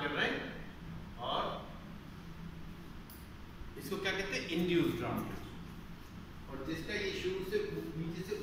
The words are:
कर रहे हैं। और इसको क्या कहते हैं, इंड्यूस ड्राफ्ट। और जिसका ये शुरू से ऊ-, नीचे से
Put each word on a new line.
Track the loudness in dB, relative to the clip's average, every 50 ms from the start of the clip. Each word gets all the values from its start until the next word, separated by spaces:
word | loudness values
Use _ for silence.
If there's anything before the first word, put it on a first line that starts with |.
कर | 2 2
रहे | 4 4 4
हैं। | 4 4 2 0 -2 -4 -6 -6 -8 -8 -8 -8 -6 -6 -6 -6 -6 -6 -4 0
और | 2 2 2 2 2 0 -2 -4 -6 -8 -8 -8 -8 -8 -8 -10 -10 -10 -8 -8 -8 -8 -8 -8 -6 -6 -6 -6 -6 -6 -8 -8 -8 -8 -8 -10 -10 -10 -10 -10 -10 -10 -10 -10 -8 -8 -8 -8 -8 -6 -6
इसको | -4 -2 0
क्या | 2 2 2
कहते | 4 2 2 2 0
हैं, | 0 0 2
इंड्यूस | 4 6 6 8 8 8 8 8 6
ड्राफ्ट। | 4 2 2 2 2 2 0 -2 -4 -4 -6 -6 -6 -6 -6 -8 -8 -8 -8 -8 -10 -10 -10 -10 -10 -8 -8 -8 -8 -8 -6
और | -6 -4 -2
जिसका | 0 0 0 0 0 0
ये | 2 2 0 0 2
शुरू | 2 2 2 2 2 4
से | 4 4
ऊ-, | 4 2 0 -2 -2 -2 -2
नीचे | -2 0 0 -2 -2 -2 0
से | 0 0